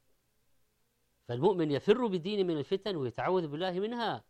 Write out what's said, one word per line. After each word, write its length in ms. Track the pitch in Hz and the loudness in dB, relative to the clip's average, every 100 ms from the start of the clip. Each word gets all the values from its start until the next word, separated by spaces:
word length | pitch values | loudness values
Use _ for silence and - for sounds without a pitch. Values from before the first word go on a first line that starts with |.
| _ _ _ _ _ _ _ _ _ _ _ _ - | _ _ _ _ _ _ _ _ _ _ _ _ -8
فالمؤمن 440 | 120 170 185 156 | 0 2 2 0
يفر 360 | 135 190 233 240 | 0 4 4 4
بالدين 400 | 185 160 214 180 | 0 -2 0 0
من 100 | 160 | 0
الفتن 380 | 135 190 214 175 | -2 -4 -2 -4
ويتعوذ 520 | 127 - 131 185 156 | -4 -2 0 0 0
بالله 320 | 147 185 180 | -4 -2 -2
منها، 440 | 214 240 214 127 | -4 -2 -4 -4